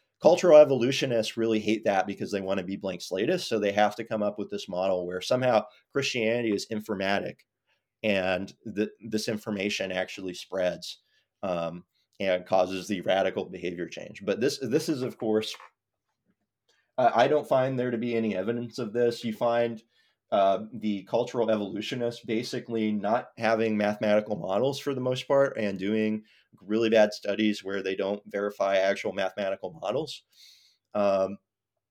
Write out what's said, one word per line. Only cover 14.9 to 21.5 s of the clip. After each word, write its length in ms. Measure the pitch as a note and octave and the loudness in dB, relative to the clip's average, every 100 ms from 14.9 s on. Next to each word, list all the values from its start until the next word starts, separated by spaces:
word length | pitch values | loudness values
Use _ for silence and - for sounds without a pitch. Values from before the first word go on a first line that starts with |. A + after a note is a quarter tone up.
| C#3 | -4
of 160 | B2 - | -4 -6
course, 380 | A2+ G#2+ G#2+ - - _ _ _ _ _ _ _ _ _ _ _ _ - | 0 0 0 -8 -18 _ _ _ _ _ _ _ _ _ _ _ _ 2
I, 240 | A#2+ A2 | 4 6
I 40 | C#3 | 4
don't 200 | D3+ C#3 | 4 2
find 320 | C3+ C3 C3 | 2 2 0
there 100 | B2 | -2
to 80 | A#2 | -2
be 180 | A#2+ A#2 | -2 0
any 200 | A2+ F#2 | 0 -2
evidence 420 | G2 A#2+ A#2+ - | -2 -4 -6 -8
of 160 | A2+ | -6
this. 300 | A#2 A#2+ A#2 | 2 2 2
You 100 | A#2+ | -4
find, 480 | G#2+ A#2+ A#2+ A#2+ A2 - _ _ _ _ | -2 0 2 0 -4 -14 _ _ _ _
uh, 340 | G#2+ G2 G2 A2 | 2 4 2 -2
the 320 | A2+ G#2+ G2+ | -6 -4 -4
cultural 460 | F#2+ A#2 B2 B2+ | -2 -2 0 0
evolutionists 760 | A2+ | 2